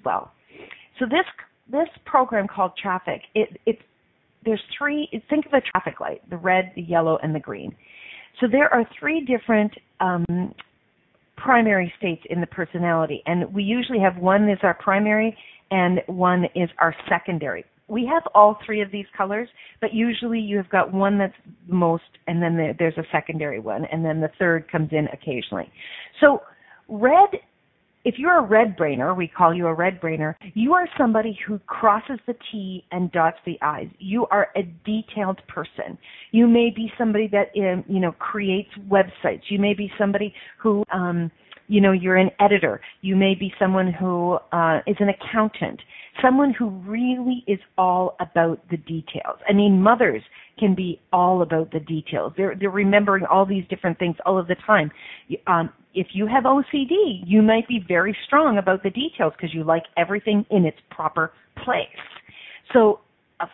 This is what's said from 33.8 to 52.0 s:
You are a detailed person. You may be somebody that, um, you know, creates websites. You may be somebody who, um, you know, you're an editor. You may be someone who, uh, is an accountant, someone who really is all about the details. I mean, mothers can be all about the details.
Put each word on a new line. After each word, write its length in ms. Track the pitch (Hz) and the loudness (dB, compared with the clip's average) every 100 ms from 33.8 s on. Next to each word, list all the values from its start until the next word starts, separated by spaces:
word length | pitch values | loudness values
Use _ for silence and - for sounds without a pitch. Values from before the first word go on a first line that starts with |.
| - - | -10 -14
You 260 | 190 220 233 | -6 -4 0
are 160 | 202 - 208 | 0 0 -2
a 60 | 180 165 - | -8 -10 -6
detailed 560 | 214 220 - 190 190 - | -6 -6 -6 -6 -6 -10
person. 480 | - 151 - - - - - - | -12 -12 -10 -12 -14 -20 -20 0
You 160 | 220 240 | 4 6
may 240 | 233 233 | 6 4
be 180 | 196 226 - | -2 -8 -4
somebody 300 | 226 208 220 | -2 0 0
that, 180 | 202 196 - | 0 -2 -2
um, 260 | 190 180 - | -2 -2 -2
you 100 | 196 | -2
know, 140 | 180 | -2
creates 560 | - - 214 202 190 208 - 196 | -4 -8 -6 -2 -4 -4 -12 0
websites. 520 | 285 285 - 156 92 - | 2 2 -2 -6 -6 -6
You 100 | 202 | -2
may 140 | 202 | 0
be 180 | 196 202 - | 0 -6 -2
somebody 340 | 202 196 208 - - - | -2 -2 -4 -10 -20 -4
who, 220 | 226 202 208 | 0 0 -2
um, 360 | 185 180 175 165 _ _ - - | -4 -2 -2 -4 _ _ -18 0
you 140 | 208 | 4
know, 100 | 196 | 6
you're 240 | 190 180 185 | 4 4 4
an 160 | 190 - | 4 4
editor. 400 | 202 202 165 98 - - | 4 4 2 -2 -10 -10
You 160 | 190 190 | -2 2
may 180 | 196 190 | 4 2
be 180 | 196 - | -4 -2
someone 320 | 190 190 185 | 2 2 0
who, 460 | 175 185 175 175 180 - | -2 -2 0 0 -2 -2
uh, 260 | 175 165 160 - | 0 2 0 0
is 80 | 208 | -2
an 80 | 202 | 0
accountant, 720 | 190 - 226 214 - - - - - - - | -2 -4 -2 -2 -2 -8 -8 -18 -20 -20 0
someone 320 | 254 262 285 240 | 2 4 2 0
who 120 | 233 | -4
really 760 | 190 185 220 247 254 247 247 - | -6 -8 -4 -2 -2 -2 -4 -2
is 120 | 196 _ - | -4 _ 0
all 380 | 185 180 185 - | 2 2 0 -4
about 380 | 180 175 165 165 - | -4 2 2 0 -6
the 60 | 170 | -8
details. 600 | - 165 - - - - - | -6 -10 -8 -10 -10 -8 2
I 40 | |
mean, 300 | 202 208 190 | 4 6 6
mothers 420 | 196 233 214 110 - - - - | 6 4 2 0 -8 -20 -18 -2
can 160 | 208 | 0
be 280 | 180 180 165 - | 0 -2 -8 -2
all 300 | 180 180 185 | 2 4 2
about 300 | 165 160 160 | 2 -2 -2
the 100 | 160 | -6
details. 500 | 156 160 | -6 -8